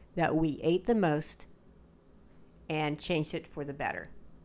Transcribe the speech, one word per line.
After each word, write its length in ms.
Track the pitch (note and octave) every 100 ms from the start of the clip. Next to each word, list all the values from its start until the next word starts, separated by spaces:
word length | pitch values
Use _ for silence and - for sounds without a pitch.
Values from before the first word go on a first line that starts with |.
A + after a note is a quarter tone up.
| - -
that 180 | E3
we 240 | D#3 D#3+ C#3
ate 260 | D#3+ F3+ G#3
the 100 | A3+
most 500 | E3+ D3+ D#3 - - - - - - - - - - - - - -
and 280 | D#3 D3+ D3+
changed 340 | - E3 D#3
it 140 | E3 -
for 180 | -
the 80 | C#3+
better. 380 | C#3+ A#2+ - - - - -